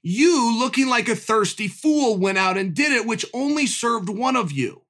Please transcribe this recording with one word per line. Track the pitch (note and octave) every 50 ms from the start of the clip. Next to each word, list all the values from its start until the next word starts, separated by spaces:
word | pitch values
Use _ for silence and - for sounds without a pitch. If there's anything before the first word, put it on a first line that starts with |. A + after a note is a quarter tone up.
You, | - E3+ F3+ A#3 D4+ F4+ F4 C#4 A#3+ A#3 A3+ A3
looking | B3+ B3+ - C4 C4+ C4
like | B3 A#3 G3+ A#3+
a | A3
thirsty | - - - A3 A3 G3+ F3 - - G#3+
fool, | F#3+ - - - D#4 D4+ D4 C#4 A#3 G#3+ F#3
went | F#3 G3 F#3+
out | F#3+ F#3+ F#3 F#3 G3
and | F#3+ G3 D#3
did | - D4 D4+
it, | C#4 A#3+ G#3+
which | A3+ A3+ - - -
only | - B3 C4+ C#4+ D4 D4+ C#4+
served | - - - - A#3 A#3 A3+ F#3 F#3+
one | G3+ G#3 B3 C4 C4
of | B3 G3+ D#3
you. | C#3+ C#3 B2+ F#2+ - - _